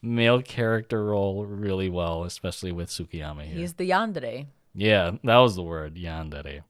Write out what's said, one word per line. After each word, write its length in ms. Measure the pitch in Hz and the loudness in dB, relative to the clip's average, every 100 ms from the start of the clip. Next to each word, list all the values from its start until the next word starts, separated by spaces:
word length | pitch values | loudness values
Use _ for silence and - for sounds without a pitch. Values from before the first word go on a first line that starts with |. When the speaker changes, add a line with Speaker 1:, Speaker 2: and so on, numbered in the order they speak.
Speaker 1:
male 400 | 113 117 117 123 | 0 4 6 6
character 600 | 127 - 117 113 113 113 104 | 2 -2 2 2 0 -2 0
role 400 | 104 98 95 104 | 2 2 0 -6
really 420 | 101 101 95 95 | -6 -2 0 0
well, 360 | 90 85 82 | 0 -2 -2
especially 460 | 87 - 92 - 95 | -6 -6 -8 -6 -6
with 180 | 87 85 | -6 -6
Sukiyama 520 | - 85 82 76 - | -8 -8 -8 -10 -10
here. 120 | 76 170 | -10 -8
Speaker 2:
He's 160 | 175 | -8
the 140 | 170 185 | -4 0
yandere. 580 | 185 220 175 120 117 143 _ _ | 2 0 -4 -8 -10 -12 _ _
Speaker 1:
Yeah, 380 | - 104 104 87 101 | -2 4 4 4 -2
that 140 | 123 117 | 6 8
was 180 | 127 92 | 8 4
the 60 | |
word, 320 | 85 82 78 82 | -6 -6 -8 -8
yandere. 680 | 85 80 80 73 73 71 71 | -8 -8 -8 -10 -12 -14 -16